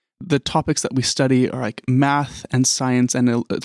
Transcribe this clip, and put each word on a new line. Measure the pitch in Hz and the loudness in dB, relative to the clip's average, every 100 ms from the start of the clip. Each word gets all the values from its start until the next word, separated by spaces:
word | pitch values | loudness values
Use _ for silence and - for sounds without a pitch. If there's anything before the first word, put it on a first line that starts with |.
| _ - | _ -16
the | 185 139 | -2 -2
topics | - 160 156 151 | 0 -2 0 -2
that | - | -2
we | 131 | -2
study | - - 131 127 127 | -2 0 2 2 2
are, | 127 | -2
like, | 110 - - | -8 -6 0
math | 127 143 143 143 - - | 2 2 2 -2 -8 -4
and | 127 131 | 0 0
science, | - 131 123 123 127 | 0 0 2 2 2
and | 123 | 2
a, | 117 - | 0 -2
a | - | -4